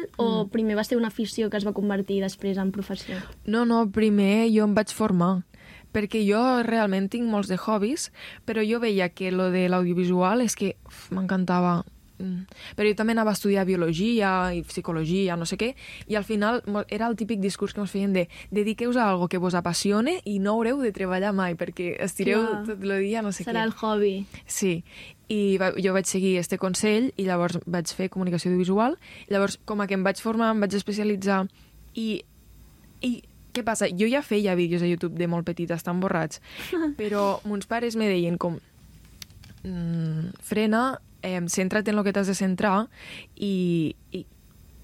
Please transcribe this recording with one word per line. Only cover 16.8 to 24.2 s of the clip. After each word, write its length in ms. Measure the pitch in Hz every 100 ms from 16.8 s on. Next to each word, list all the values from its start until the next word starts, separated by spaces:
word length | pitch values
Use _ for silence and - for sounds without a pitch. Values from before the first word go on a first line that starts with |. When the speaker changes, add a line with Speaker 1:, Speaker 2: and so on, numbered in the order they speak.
| 208
Speaker 2:
era 180 | 208 226
el 80 |
típic 240 | 214 214 220
discurs 320 | 196 - 202
que 80 | -
mos 120 | 202
feien 200 | 196 202
de 160 | 185 170 - -
"Dediqueu-vos 460 | 202 208 214 240 247
a 120 | 214
algo 200 | 185 175
que 100 | 185
vos 160 | 180
apassione 680 | 175 175 170 196 208 254 370
i 160 | - 202
no 100 | 196
haureu 240 | 220 226 285
de 100 | 247
treballar 420 | 196 190 185 202
mai, 220 | 196 180
perquè 400 | 170 175 170 175 -
estireu 440 | 190 - 190 208
Speaker 1:
Clar. 200 | 226 214
Speaker 2:
tot 180 | 214 208
el 180 | 196 196
dia, 200 | 196 226
no 80 | 208
sé 140 | 185
Speaker 1:
Serà 180 | - 233
Speaker 2:
què". 40 | 226
Speaker 1:
el 60 | -
hobby. 460 | 220 208 208 190